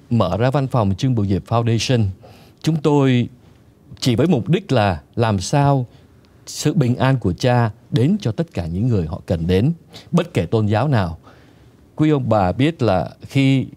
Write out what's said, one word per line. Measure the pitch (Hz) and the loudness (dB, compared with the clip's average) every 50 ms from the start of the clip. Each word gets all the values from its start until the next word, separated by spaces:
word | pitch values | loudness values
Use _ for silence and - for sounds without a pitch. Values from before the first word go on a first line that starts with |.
| - - | -6 -2
mở | 120 113 101 85 90 98 | 0 0 0 0 0 0
ra | 120 131 | 0 0
văn | 131 147 135 120 | 0 0 -2 -2
phòng | - 123 107 98 95 | 0 0 0 0 0
Trương | - - 131 127 | -2 -2 -2 0
Bửu | 113 101 | 0 0
Diệp | 98 98 87 - - | 0 -2 -2 -2 -2
Foundation, | 113 117 117 113 117 110 - - 131 117 107 95 95 - - - - - - - - _ | -2 -2 0 0 0 -2 0 0 0 0 0 0 -4 -8 -14 -20 -20 -20 -20 -20 -16 _
chúng | - 156 165 | -4 -4 -2
tôi | 156 - 156 147 143 135 135 127 123 120 - - - - - - - - - - _ _ - - - | 0 0 2 2 4 4 4 2 2 0 -2 -6 -16 -20 -20 -20 -20 -20 -20 -20 _ _ -20 -12 -6
chỉ | - 131 117 | -2 0 0
với | 101 123 185 | 2 2 2
mục | 165 123 98 - | 2 0 0 0
đích | 160 226 - - | -2 -2 0 0
là | 131 117 104 101 87 73 - _ - | 0 2 2 2 0 -2 -8 _ -4
làm | 110 117 113 104 95 | -2 0 0 0 -2
sao | 92 - - 143 143 143 139 135 123 - - - - - - - - - _ - - | -2 -2 0 2 2 2 2 0 -2 -6 -12 -20 -20 -20 -20 -20 -20 -20 _ -20 -20
sự | - - - - 151 - | -16 -10 -4 -2 -2 0
bình | 180 127 120 127 | 2 2 0 0
an | - 123 131 135 120 | 0 2 0 0 0
của | - 98 85 | 0 -2 -2
cha | - - 123 123 120 120 107 - - - - | 0 0 2 2 4 2 0 -2 -8 -10 -4
đến | - 110 120 156 208 202 | 0 0 2 2 0 0
cho | - 120 | -2 -4
tất | 107 - 170 - - | -4 -4 -6 -6 -6
cả | - 85 82 | -8 -8 -6
những | 82 92 113 127 | -4 -2 -2 0
người | 117 98 82 | 0 0 -2
họ | 78 80 - - | -4 -6 -8 -6
cần | - 95 82 82 87 | -4 -4 -2 0 0
đến, | 92 95 120 151 170 - - - - - - - | 2 2 2 2 -2 -4 -8 -20 -20 -20 -8 -2
bất | - 170 175 175 - | 0 0 0 0 -2
kể | 120 85 | -4 -2
tôn | - - 113 107 | 0 0 0 0
giáo | 101 110 107 127 156 | 0 0 0 0 0
nào. | 135 110 92 82 82 - - - - - - - - - - - - - - _ - | 0 0 0 -2 -6 -10 -16 -20 -20 -20 -20 -20 -20 -20 -20 -20 -20 -20 -20 _ -4
Quý | - 156 156 | 0 2 2
ông | 151 139 127 110 | 2 2 0 0
bà | 110 107 95 90 | 2 2 2 0
biết | 90 - 135 160 165 - | 0 0 0 -2 0 0
là | 123 104 92 90 67 - - - | 0 0 0 0 -2 -4 -10 -18
khi | - - - 139 135 135 135 131 - - - | -12 -4 -2 0 2 2 2 0 0 -4 -8